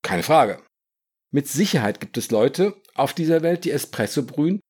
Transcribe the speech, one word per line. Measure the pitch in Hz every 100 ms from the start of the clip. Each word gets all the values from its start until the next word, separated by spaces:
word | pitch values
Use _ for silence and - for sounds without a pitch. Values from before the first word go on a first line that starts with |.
Keine | - 87
Frage. | 82 156 113 87 _ _ _ _ _ _ _
Mit | 143 139
Sicherheit | 151 202 156 107 -
gibt | 104 -
es | -
Leute | 110 127 139 196 - _ -
auf | 139
dieser | - 160 165
Welt, | 165 175
die | 156
Espresso | 135 - - 104 -
brühen | 127 - 156 196